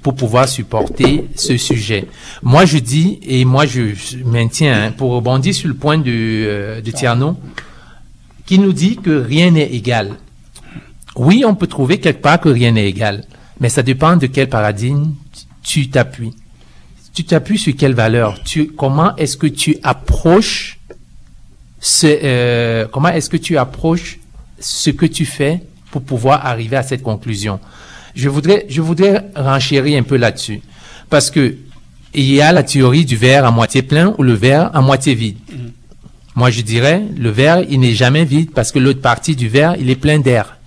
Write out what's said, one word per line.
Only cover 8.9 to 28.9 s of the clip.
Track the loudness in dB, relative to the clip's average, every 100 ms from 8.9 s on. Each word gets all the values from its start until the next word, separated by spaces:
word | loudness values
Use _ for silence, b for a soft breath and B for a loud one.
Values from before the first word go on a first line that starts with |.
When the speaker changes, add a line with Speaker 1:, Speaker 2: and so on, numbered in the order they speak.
| 0
Speaker 1:
que | -2
rien | -2 0 2 4
n'est | 4 2
égal. | -4 -2 -2 -4 -10 -20 -20 -20 -20 B B B -20 -16 0
Oui, | 4 4 4
on |
peut | 0 -2
trouver | -2 0 0
quelque | 0 0
part | 2 2
que | 4
rien | 2 2
n'est | 2 0
égal, | -2 -4 -4 -12 b b -4
mais | -2
ça | 0
dépend | 0 2 2 2
de | 2
quel | -2 -2
paradigme | 0 -2 -2 -2 -2 -2 -6 -14 -20 -20 -16
tu | -4 -4 0
t'appuies. | 0 -2 -6 -12 -12 -20 b b b b b -10
Tu | -8 0
t'appuies | 0 0 -2
sur | -2 0
quelle | 0
valeur ? | 2 2 2 0 -4 -6
Tu, | -4 -4
comment | -2 -2 2 0 0
est-ce | -6 -2
que | -4
tu | -2 -2 -2
approches | -2 -4 -2 0 4 4 2 -6 -10 -16 -20 -20 -20 -20 -20 -20 -20 -20 -20 -10
ce, | -4 2 2 2
euh, | 0 0 0 0 0 -2 -4
comment | -2 0
est-ce | 0 -2
que | -6
tu | -2 -2
approches | -2 -2 -2 -2 -4 -18 -20 -20 -20 -14
ce | -10 -4 -4
que | 0 -2
tu | 0 -6
fais | -2 -2 -2 -8 -20 -10
pour | -10
pouvoir | -6 -2 0 0 0
arriver | -6 -4 -4
à |
cette | -4 -6
conclusion ? | -6 -6 -6 -6 -6 -8 B B B B B -4
Je | -2
voudrais, | 0 0 -2 -2
je | -6
voudrais | -4